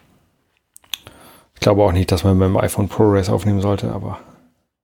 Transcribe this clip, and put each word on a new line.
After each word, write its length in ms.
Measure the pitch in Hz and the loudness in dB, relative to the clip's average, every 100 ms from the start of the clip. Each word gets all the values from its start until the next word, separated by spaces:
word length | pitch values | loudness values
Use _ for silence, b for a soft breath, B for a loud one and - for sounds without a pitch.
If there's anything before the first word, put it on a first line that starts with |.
| _ _ _ _ _ _ _ _ _ - B B B B B | _ _ _ _ _ _ _ _ _ -16 B B B B B
Ich 60 | _ | _
glaube 240 | - 101 | 0 2
auch 80 | 104 | 2
nicht, 200 | 87 92 | 2 0
dass 120 | 95 | 0
man 120 | 98 92 | 2 2
mit 120 | 92 | 2
dem 100 | 98 | 0
iPhone 320 | 104 - 101 | -2 -2 -4
ProRes 400 | - 110 98 95 | 0 2 2 0
aufnehmen 320 | 107 101 101 | -2 0 -2
sollte, 300 | 98 101 113 | -2 -4 -4
aber 260 | 110 104 92 B B B _ _ _ | -8 -10 -12 B B B _ _ _